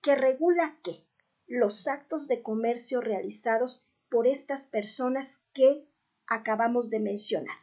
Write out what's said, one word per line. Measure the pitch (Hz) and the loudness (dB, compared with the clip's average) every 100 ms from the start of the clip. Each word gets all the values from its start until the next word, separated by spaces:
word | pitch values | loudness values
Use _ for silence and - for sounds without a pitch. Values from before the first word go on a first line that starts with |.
que | - 277 | 4 4
regula | 262 262 330 349 320 - | 4 4 4 4 0 -4
que | - - _ _ _ _ _ | -12 -12 _ _ _ _ _
los | 247 208 - - | 0 0 0 -6
actos | 285 _ 320 285 | -6 _ -8 -2
de | 240 | -4
comercio | 233 220 233 240 - 254 | -2 -2 0 -2 -4 -4
realizados | 226 196 190 208 233 226 247 - _ _ _ | -2 -4 -4 -6 -2 0 0 -6 _ _ _
por | 233 233 | 2 2
estas | 277 - 277 - | 0 -4 -8 -4
personas | 220 208 - 254 262 269 - _ | -6 -6 -6 -4 -4 -6 -16 _
que | - 262 294 - _ _ _ - | 4 4 4 -6 _ _ _ -6
acabamos | 226 220 214 233 240 220 | -4 -2 0 2 2 0
de | 220 | -2
mencionar. | 214 208 - 180 127 - | -2 -4 -4 -4 -4 -14